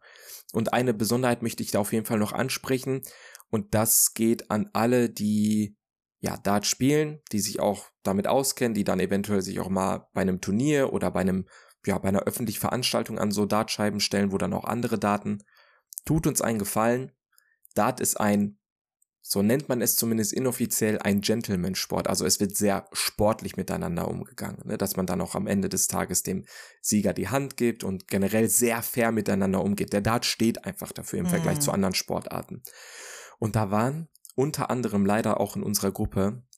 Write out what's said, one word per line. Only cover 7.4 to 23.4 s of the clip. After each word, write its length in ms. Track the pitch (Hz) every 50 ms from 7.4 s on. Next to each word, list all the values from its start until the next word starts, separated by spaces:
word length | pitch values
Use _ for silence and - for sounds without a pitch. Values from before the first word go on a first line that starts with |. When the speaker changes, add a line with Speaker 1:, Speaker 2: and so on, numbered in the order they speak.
Speaker 1:
sich 200 | - - 101 -
auch 260 | - 104 101 101 - - _ _ -
damit 240 | 101 98 101 98
auskennen, 480 | - 113 135 139 - - - 127 117 110
die 100 | 104 98
dann 160 | 95 95 92
eventuell 400 | 92 90 101 98 98 104 104 98
sich 180 | 92 98 95 92
auch 100 | 90 92
mal 380 | 95 95 95 95 92 - - _ -
bei 80 | 101
einem 220 | 95 92 92 92 -
Turnier 500 | - 95 110 135 151 151 143 135 - -
oder 180 | 98 98 92
bei 100 | 82 90
einem, 280 | 92 95 92 95 92 - - - - - _ _ -
ja, 100 | - 95
bei 140 | 92 - 95
einer 140 | 98 101 -
öffentlichen 360 | - - - 123 - - -
Veranstaltung 580 | - - - 120 123 - - 113 113 - 113 -
an 120 | 95 107
so 160 | 101 104 104
Dartscheiben 540 | 98 104 107 110 - - - 107 104 104 104
stellen, 320 | - - - 101 101 98 95
wo 60 | 95
dann 140 | 95 92 95
auch 120 | - -
andere 340 | - - 120 120 117 113 101
Daten. 400 | 107 104 101 104 - - 104 101 - _ _ _ - _ _ _ _ _ - - -
Tut 220 | - 147 160 160
uns 160 | 156 135 - -
einen 160 | 113 113 107
Gefallen. 540 | 98 - - 107 110 117 120 127 131 - - _ _ _ _ _ _ _ _ _ _ _ -
Dart 240 | - 104 120 127 -
ist 200 | - - - -
ein, 380 | 107 104 104 101 104 101 - _ _ _ _ _ _ _ _ _ _ _ _ _ -
so 180 | - - 101 98
nennt 280 | 107 120 147 156 -
man 100 | 135 120
es 160 | 113 117 -
zumindest 380 | - - 113 113 113 107 101 -
inoffiziell, 640 | - 131 127 - - 120 107 - - 113 107 107 -
ein 240 | - 107 98 101 104
Gentleman-Sport. 880 | - 107 - 107 - 101 90 87 95 92 - - - 92 92 - -
Also 180 | 95 90 -
es 140 | 95 - -
wird 140 | 101 95 -
sehr 340 | - 104 101 98 95 - - -
sportlich 640 | - - - - - 107 104 110 -